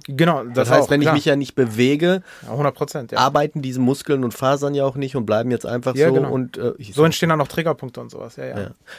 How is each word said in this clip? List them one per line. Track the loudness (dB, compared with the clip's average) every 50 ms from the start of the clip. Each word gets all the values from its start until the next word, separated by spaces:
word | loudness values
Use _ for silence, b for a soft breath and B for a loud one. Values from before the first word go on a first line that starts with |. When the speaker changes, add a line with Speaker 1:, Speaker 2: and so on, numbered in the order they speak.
| -10
Speaker 1:
Genau, | -4 0 2 2 2 2 0 -4
das | -2 -2
Speaker 2:
Das | 0 2 4
heißt, | 4 4 6
Speaker 1:
auch, | 4
Speaker 2:
wenn | 4 4
Speaker 1:
klar. | 4 4 2
Speaker 2:
ich |
mich | 2 2
ja | 2 2
nicht | 2 0 -2 0
bewege, | 0 0 0 2 2 2 2 2 2 2 2 0 0 B B B B -12
Speaker 1:
Ja, | -8
hundert | -4 -2 -2 -2 -2
Prozent, | -2 -6 -6 -6 -8 -10 -4
ja. | 0
Speaker 2:
arbeiten | 2 2 4 2 2 0 -2 -4 -6 -6
diese | -4 -2 0
Muskeln | 2 2 2 0 0 -2 0 0 0
und | -2 -4
Fasern | -2 0 0 2 2 0 -2 0
ja | 0 -2
auch | -2 -2
nicht | -4 -6 -4 -4
und | -4 -2
bleiben | 0 0 0 0 0
jetzt | -2 -2 -4
einfach | -4 -6 -4 -4 -2 0
Speaker 1:
Ja, | 2 2 4
Speaker 2:
so | 4
Speaker 1:
genau. | 2 2 0
Speaker 2:
und, | -2 -4 -4 -6 -6
äh, | -6 -6 -6 -6
ich | -6 -12 -4 2
Speaker 1:
So | 4
Speaker 2:
sag | 4
Speaker 1:
entstehen | 4 4 2 0 0
dann | 2 0
noch | -2
Triggerpunkte | -2 -4 -4 -2 -2 -4 -4 -8 -12 -12 -14
und | -14 -14
sowas, | -14 -16 -16 -16 -14
ja, | -14 -12
ja. | -10 -8 -8
Speaker 2:
Ja. | -8 -10 -12 _ B B B